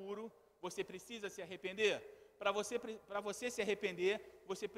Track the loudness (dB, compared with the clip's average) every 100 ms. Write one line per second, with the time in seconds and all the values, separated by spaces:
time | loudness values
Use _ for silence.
0 | -8 -6 -6 -12 -20 _ -6 -4 -4 -6
1 | -10 -6 -6 -6 -8 -6 -4 4 6 6
2 | -2 -16 -18 -2 2 4 2 0 -2 -8
3 | -4 -4 -2 -2 -2 0 2 2 0 4
4 | 4 4 0 -12 -6 -4 -4